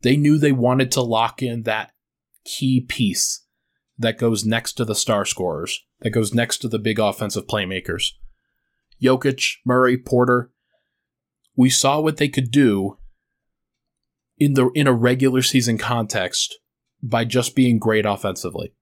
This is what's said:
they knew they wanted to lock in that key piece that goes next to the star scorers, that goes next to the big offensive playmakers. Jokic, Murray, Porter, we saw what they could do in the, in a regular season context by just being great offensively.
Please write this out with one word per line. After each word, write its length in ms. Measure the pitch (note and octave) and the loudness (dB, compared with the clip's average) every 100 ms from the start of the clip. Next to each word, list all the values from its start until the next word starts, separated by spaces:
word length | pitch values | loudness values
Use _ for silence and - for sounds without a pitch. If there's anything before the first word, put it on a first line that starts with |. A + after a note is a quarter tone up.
they 140 | C#3 D3 | 2 2
knew 220 | D3 D3+ | 4 4
they 140 | D3 | 4
wanted 380 | C3 A#2+ B2+ C3 | 2 2 2 2
to 100 | - | 0
lock 400 | A#2+ A2+ A2+ - | 0 0 0 -2
in 220 | B2+ A#2 | -6 -4
that 280 | A2+ G#2+ - _ _ _ _ _ | -4 -4 -6 _ _ _ _ _
key 360 | - - C3+ B2+ | -14 -4 0 0
piece 640 | B2+ - A2 F2 - - _ _ _ _ _ - | -2 -2 -2 0 -4 -6 _ _ _ _ _ -6
that 200 | A#2 G#2+ | -4 0
goes 260 | A#2 A2 | -2 0
next 300 | G#2+ A2+ - | -2 -2 -4
to 100 | - | -6
the 100 | A2+ | -4
star 300 | G#2 - G#2 | -4 0 -2
scorers, 600 | G2 - F2+ D2+ E2+ - _ _ | -2 -4 -4 -4 -8 -10 _ _
that 100 | A#2 | -4
goes 220 | A2+ G#2+ | -2 0
next 260 | A#2 A#2 - | 0 -2 -4
to 100 | A#2+ | -6
the 100 | A2 | -4
big 200 | A2 G#2+ | -2 0
offensive 480 | G#2+ - G#2+ G#2 - | -2 -2 -6 -6 -4
playmakers. 680 | A2 F#2 F#2 - F2 - - - _ _ _ _ _ _ _ | -4 -4 -6 -8 -6 -6 -8 -20 _ _ _ _ _ _ _
Jokic, 540 | B2+ C3 C#3 C3 - - | 0 2 0 -2 -4 -4
Murray, 340 | B2 B2+ B2+ B2 | 0 2 4 2
Porter, 540 | - B2 B2 B2 B2 _ _ _ _ _ _ _ _ _ _ | 0 2 4 2 -2 _ _ _ _ _ _ _ _ _ _
we 140 | - C3 | 2 2
saw 320 | B2+ C3+ D3 | 4 2 2
what 160 | D#3 D3+ | 0 0
they 100 | D3 | -2
could 220 | C#3 B2+ | 0 0
do 480 | C#3 C3 G2+ G2 - - _ _ _ _ _ _ _ _ _ _ _ _ _ | 4 4 2 -2 -8 -20 _ _ _ _ _ _ _ _ _ _ _ _ _
in 160 | C#3+ | 2
the, 160 | C3+ B2+ | 4 2
in 120 | D3 C#3 | 2 2
a 60 | |
regular 500 | A#2+ B2 B2+ C3+ C3 | 4 2 4 2 2
season 340 | B2 C3 A#2+ A2+ | 2 0 0 -2
context 840 | - A#2+ G#2 G#2+ F2+ - - - _ _ _ _ | -2 -2 -2 -2 -4 -4 -6 -10 _ _ _ _
by 220 | A#2 A#2 | -4 -2
just 300 | A#2 B2 A#2 | 0 0 0
being 240 | - B2 A2+ | 2 4 4
great 280 | A2+ G#2+ G#2 | 2 0 0
offensively. 680 | G2 G2+ F2+ F2+ - - _ | -2 -4 -6 -8 -10 -12 _